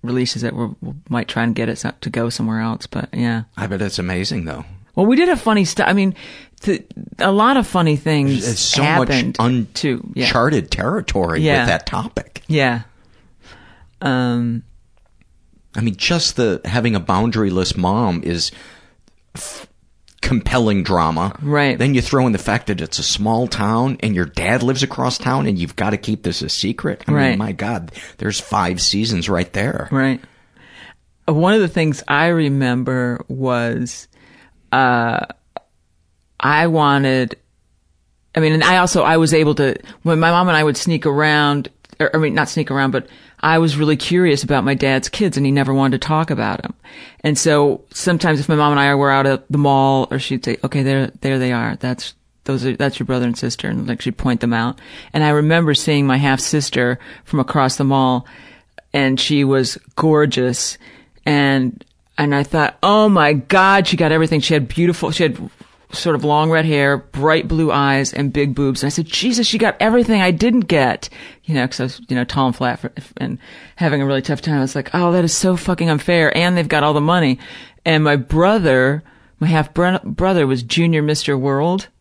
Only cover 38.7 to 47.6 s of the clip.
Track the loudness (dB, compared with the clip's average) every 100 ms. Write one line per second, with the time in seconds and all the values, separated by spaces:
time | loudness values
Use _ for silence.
38.7 | 4 2 2 4 4 4 4 2 2 0
39.7 | -2 -10 -8 -2 2 4 4 2 2 2
40.7 | 0 -2 0 0 2 2 2 2 0 -4
41.7 | _ _ -2 0 2 0 0 -2 -2 -2
42.7 | 0 0 -2 -6 -20 -20 _ 2 4 4
43.7 | 2 0 0 0 2 4 2 2 0 2
44.7 | 0 0 0 -2 -2 -2 0 0 2 2
45.7 | 2 2 0 -2 -2 0 -2 -4 -6 -8
46.7 | -14 -18 -20 -20 -6 -2 0 2 4